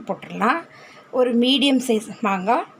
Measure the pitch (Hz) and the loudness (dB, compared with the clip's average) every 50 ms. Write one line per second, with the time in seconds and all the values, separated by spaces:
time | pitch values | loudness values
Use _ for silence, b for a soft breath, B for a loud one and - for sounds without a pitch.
0 | 226 - 190 - - - 175 180 196 233 277 339 339 B B B B B B B | -6 -8 -10 -10 -10 -12 -6 -2 0 0 0 -2 -4 B B B B B B B
1 | B B - 254 254 247 233 240 240 240 269 269 262 277 262 254 254 - 226 214 | B B 0 0 0 2 2 2 4 4 4 4 4 2 2 2 0 0 -2 -2
2 | 214 - - - - 202 196 190 180 202 240 320 381 - - | -2 -6 -10 -4 -4 -2 -2 -2 0 0 0 0 -2 -6 -14